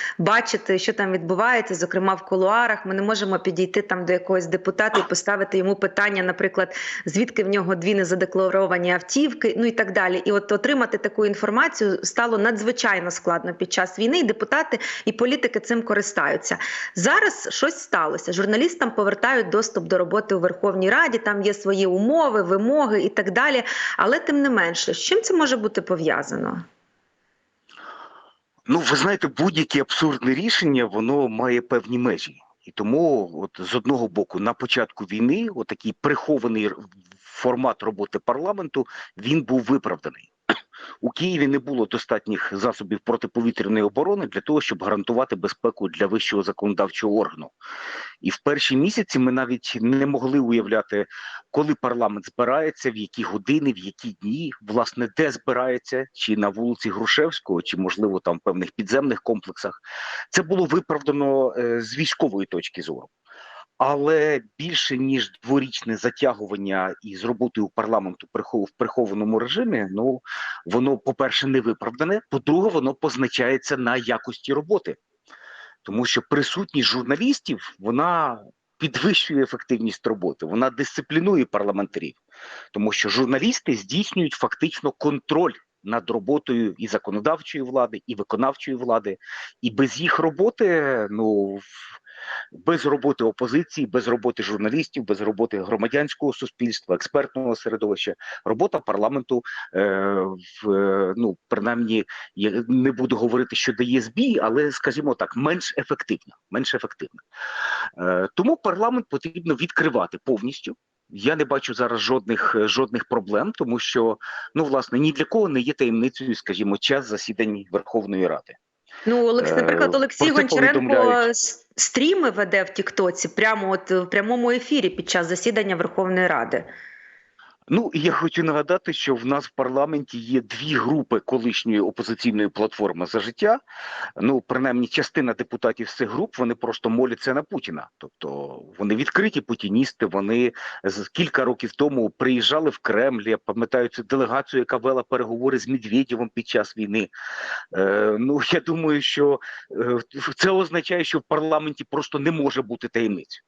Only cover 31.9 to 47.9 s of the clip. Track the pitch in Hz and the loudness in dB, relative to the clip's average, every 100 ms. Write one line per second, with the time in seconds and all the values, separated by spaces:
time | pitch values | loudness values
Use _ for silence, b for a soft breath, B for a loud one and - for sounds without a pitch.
31.9 | 123 123 82 - - _ _ - - 104 | -2 0 -2 -6 -14 _ _ -18 -6 0
32.9 | 139 170 131 90 80 95 - 90 120 110 | 2 4 2 -2 -6 -10 -8 -4 -2 0
33.9 | 135 113 90 95 92 104 117 127 - 110 | 0 0 -2 -2 -2 -2 -2 -2 -2 -2
34.9 | - 98 104 120 185 233 165 107 104 113 | -4 -8 0 2 2 -2 -6 -8 -6 -6
35.9 | - 147 143 - 143 117 110 104 - 101 | -2 0 0 0 0 0 0 -2 -4 -16
36.9 | _ _ - - - 127 123 127 110 107 | _ _ -20 -20 -4 0 2 0 -2 -4
37.9 | 101 101 107 - 123 180 202 165 143 120 | -4 -4 -4 -2 -2 -2 -4 -4 -2 -4
38.9 | B B - 113 156 123 131 120 135 - | B B -8 0 0 2 0 2 0 0
39.9 | 87 78 - - _ - - - B B | -6 -6 -12 -20 _ -4 -4 -4 B B
40.9 | B 123 - 175 175 139 139 123 131 107 | B -6 -2 -2 2 2 0 -2 -2 -2
41.9 | 117 - 107 - 98 - 98 117 107 98 | -2 -2 -4 -2 -4 -4 -2 -2 -2 -4
42.9 | 104 - 120 104 117 117 - 101 110 104 | -6 -2 -2 -2 -2 0 0 0 2 2
43.9 | 101 170 202 160 98 - 151 - 92 95 | 2 0 0 -2 -6 0 0 0 -4 -2
44.9 | 104 98 120 131 98 98 - 117 - 95 | -2 0 0 0 -2 -4 -2 -2 -2 -6
45.9 | 78 101 110 - 101 95 - 104 95 98 | -2 0 0 0 -2 -2 -2 -2 0 0
46.9 | - 110 104 92 - 73 _ B B B | 0 0 0 0 -4 -18 _ B B B